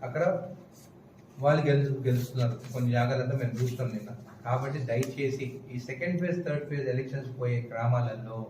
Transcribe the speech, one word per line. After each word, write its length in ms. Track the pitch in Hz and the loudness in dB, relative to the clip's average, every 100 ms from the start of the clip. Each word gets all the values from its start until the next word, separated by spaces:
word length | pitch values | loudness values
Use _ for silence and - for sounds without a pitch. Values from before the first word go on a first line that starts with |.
| 123 | -4
అక్కడ 160 | 156 175 180 - - - - - - - - - - 139 | 0 2 2 -4 -14 -18 -20 -20 -20 -20 -20 -20 0 4
వాళ్ళు 160 | 156 147 | 6 6
గెలు-, 280 | 139 139 131 123 | 4 4 2 2
గెలుస్తున్నారు. 480 | 120 - 127 120 120 - | 2 2 2 0 0 -6
కొన్ని 180 | 123 123 120 | -2 2 4
జాగ్రత్తలు 420 | 123 135 123 135 | 4 2 0 0
మేము 140 | 120 113 | 0 0
చూస్తాం 280 | 127 - 123 110 | -2 0 -4 -4
నిన్న. 160 | - - - - 120 | -8 -12 -14 -12 -2
కాబట్టి 340 | 127 135 147 123 | -2 0 -4 0
దయచేసి 560 | 113 135 131 139 - 127 - - | 0 0 0 -2 -2 -6 -8 -10
ఈ 60 | 123 - | -10 -8
సెకండ్ 300 | 131 175 175 | -6 -2 0
ఫేజ్, 180 | 175 175 156 | 0 0 0
థర్డ్ 220 | 147 143 | -2 -2
ఫేజ్ 180 | 143 127 | -4 0
ఎలక్షన్స్ 400 | 127 127 139 - - | 0 -2 -4 -6 -2
పోయే 180 | 123 120 117 | 0 0 0
గ్రామాలలో 680 | 113 117 123 117 110 117 113 110 | 0 4 4 4 -2 -6 -8 -8